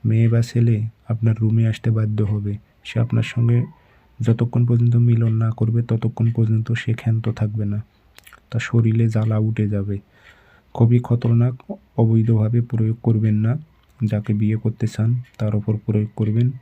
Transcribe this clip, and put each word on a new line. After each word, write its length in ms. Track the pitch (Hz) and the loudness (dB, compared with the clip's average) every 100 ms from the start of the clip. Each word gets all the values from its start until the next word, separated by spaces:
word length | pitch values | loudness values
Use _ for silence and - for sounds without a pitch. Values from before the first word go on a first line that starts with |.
মেয়ে 240 | 113 113 117 | 2 2 4
বা 140 | 117 | 2
ছেলে 460 | 117 117 117 107 110 _ - | 0 0 2 2 -2 _ -8
আপনার 260 | 113 113 110 | -2 0 2
রুমে 260 | 110 113 113 | 2 2 0
আসতে 240 | 110 120 | 0 -2
বাধ্য 320 | 110 107 107 | 0 -2 -2
হবে। 320 | 101 104 101 101 _ _ | -2 -2 -4 -8 _ _
সে 160 | - 117 | -6 -4
আপনার 220 | 117 117 | 0 0
সঙ্গে 420 | 110 - 117 120 - - _ _ _ - | -2 0 2 2 0 -10 _ _ _ -6
যতক্ষণ 440 | 117 117 120 120 120 | -2 0 0 0 2
পর্যন্ত 300 | 117 120 120 | 2 2 4
মিলন 360 | 120 117 113 | 4 2 2
না 180 | 110 113 | 0 -2
করবে, 320 | 117 110 117 | -2 0 0
ততক্ষণ 480 | 117 113 113 - 117 | -2 -2 -2 0 -2
পর্যন্ত 400 | 117 110 113 110 | 0 0 0 -2
সে 200 | 117 - | -4 -2
ক্ষান্ত 340 | 113 113 113 110 | -2 -2 -2 -2
থাকবে 360 | 113 107 110 | -4 -4 -4
না। 180 | 104 104 - _ _ - - - _ | -4 -6 -10 _ _ -20 -20 -20 _
তার 100 | 117 | -8
শরীরে 480 | - 117 113 113 113 | 0 2 2 2 2
জ্বালা 300 | 110 110 107 | 0 0 0
উঠে 300 | 110 110 104 | 0 0 -2
যাবে। 300 | 104 98 98 _ _ - _ _ _ _ | -2 -4 -8 _ _ -20 _ _ _ _
খুবই 240 | - 117 120 | 2 4 4
খতরনাক, 520 | 123 120 117 117 123 123 - - _ - | 2 -2 2 2 2 -2 -14 -16 _ 0
অবৈধভাবে 640 | 113 113 110 113 107 117 | 2 4 4 2 2 0
প্রয়োগ 360 | 120 113 110 113 | -2 -2 -2 0
করবেন 320 | 113 110 107 | 0 2 2
না। 240 | 107 110 151 - _ _ _ | 2 0 -2 -8 _ _ _
যাকে 300 | 110 107 101 | -2 -2 -2
বিয়ে 220 | 104 107 110 | -2 0 0
করতে 300 | 117 - 113 | -2 -4 -6
চান 280 | - 110 123 123 - | -2 -2 -2 -6 -6
তার 180 | 107 104 | -4 -2
উপর 200 | 104 110 | -2 -4
প্রয়োগ 320 | - 107 107 - | -2 -2 -2 -4
করবেন। 340 | 107 110 123 127 | -2 0 0 -4